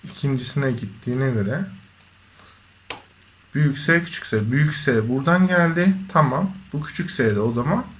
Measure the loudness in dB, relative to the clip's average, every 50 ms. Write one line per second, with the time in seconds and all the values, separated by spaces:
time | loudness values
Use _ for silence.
0 | -16 -16 -12 -6 -4 -2 -2 -2 -4 -4 -4 -2 -2 -2 -2 -4 -6 -10 -12 -10
1 | -6 -6 -4 -2 -2 0 0 0 -2 -2 -2 -4 -6 -8 -10 -18 -20 -20 _ _
2 | -20 -20 _ _ _ _ _ _ -20 -20 -20 _ _ _ _ _ _ _ -16 -16
3 | -16 _ _ _ _ _ _ _ _ _ _ 2 2 2 2 0 0 2 2 2
4 | 2 -2 -10 -10 -8 -2 -2 0 0 2 2 2 2 2 0 -2 0 2 2 2
5 | 2 0 -2 0 2 2 4 4 4 4 4 4 4 4 4 4 4 4 2 2
6 | -4 -2 2 4 4 4 2 0 -2 -2 -4 -8 -14 -8 -8 -6 -6 -6 -6 -6
7 | -6 -6 -2 0 2 2 2 2 0 0 0 0 0 0 0 -2 -2 -6 -14 -20